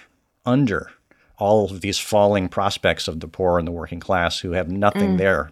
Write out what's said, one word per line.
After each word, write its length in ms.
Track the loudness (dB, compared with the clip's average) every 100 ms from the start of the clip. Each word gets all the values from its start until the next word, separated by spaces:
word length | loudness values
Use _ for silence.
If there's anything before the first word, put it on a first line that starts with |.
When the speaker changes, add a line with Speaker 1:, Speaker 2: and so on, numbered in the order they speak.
| -20 _ _ _
Speaker 1:
under 460 | 0 2 2 0 -6 -16 _ _ _ -2
all 320 | 2 4 2
of 100 | -2
these 180 | -6 -6
falling 480 | 0 4 4 4 0
prospects 580 | -2 -2 0 0 -2 -4
of 140 | -8
the 80 | -10
poor 280 | -2 0 2
and 100 | 0
the 40 |
working 280 | -6 -10 -10
class 400 | -2 0 0 -2
who 100 | -4
have 180 | -4 -4
nothing 460 | 0 0 2 0
Speaker 2:
Mm. 40 | 2
Speaker 1:
there. 320 | 2 2 -2